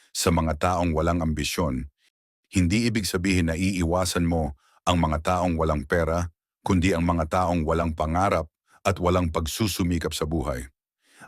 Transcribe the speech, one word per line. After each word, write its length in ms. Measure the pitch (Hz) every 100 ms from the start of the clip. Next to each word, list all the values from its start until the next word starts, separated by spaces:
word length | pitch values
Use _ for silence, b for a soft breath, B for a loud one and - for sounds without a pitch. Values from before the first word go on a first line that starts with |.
| b
sa 240 | - 95
mga 240 | 82 80 76
taong 320 | 90 90 87
walang 320 | 78 82 87
ambisyon. 640 | 82 73 69 - 80 64 67 - _ _ _ _ _
Hindi 400 | 95 87 107 120
ibig 160 | 110 92
sabihin 480 | 92 92 92 82
na 0 |
iiwasan 720 | 80 92 92 82 90 90 92 85
mo 320 | 85 76 71 b b
ang 160 | - 87
mga 240 | 80 76
taong 320 | 80 90 90
walang 320 | 82 80 76 67
pera, 400 | 87 80 85 87 - _ _ -
kundi 240 | 92 87
ang 160 | 87 85
mga 240 | 85 78
taong 320 | 92 90 87
walang 320 | 78 80 82
pangarap 560 | 80 80 85 101 90 76 _ b b 98
at 160 | 90
walang 320 | 87 90 85
pagsusumikap 800 | 82 80 - 107 - 87 87 76
sa 160 | 73 76
buhay. 320 | 80 71 64 64 _ _ _ B B